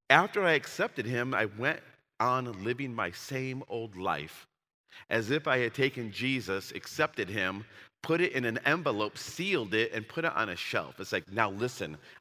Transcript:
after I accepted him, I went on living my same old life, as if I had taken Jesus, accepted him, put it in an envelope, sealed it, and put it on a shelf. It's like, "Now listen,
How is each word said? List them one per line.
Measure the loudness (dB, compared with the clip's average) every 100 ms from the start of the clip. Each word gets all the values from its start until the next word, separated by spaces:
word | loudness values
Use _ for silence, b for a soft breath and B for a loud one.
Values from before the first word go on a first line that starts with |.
| 8
after | 8 8 2
I | 4
accepted | 4 2 -2 -2 0 -2
him, | 0 0
I | 0 0
went | 0 -2 -2 -8 _ _ 0
on | 2 2 0 -4
living | -4 -2 -4
my | -2 -4
same | -4 -8 -6 -4 -6 -6
old | -6 -6 -4
life, | -2 -2 -4 -14 -20 _ _ _ _ B B
as | 0 2
if | 0 2
I | 2
had | 2
taken | 2 0 0 -8
Jesus, | -4 -2 0 0 -4 -4
accepted | -12 -8 -2 0 0 -4
him, | 0 -2 -2 -10 B B -10
put | 0 2
it | 2
in | 2 0
an | 0 2
envelope, | 2 2 0 -2 -4
sealed | -10 -6 -2 0 2
it, | 2 2
and | -2 -6
put | -4 -2
it | 0
on | -2
a | -2
shelf. | -2 -2 -2 -8
It's | -4
like, | -4 -2
"Now | 2 2
listen, | 2 -2 -2 -8 -8 B B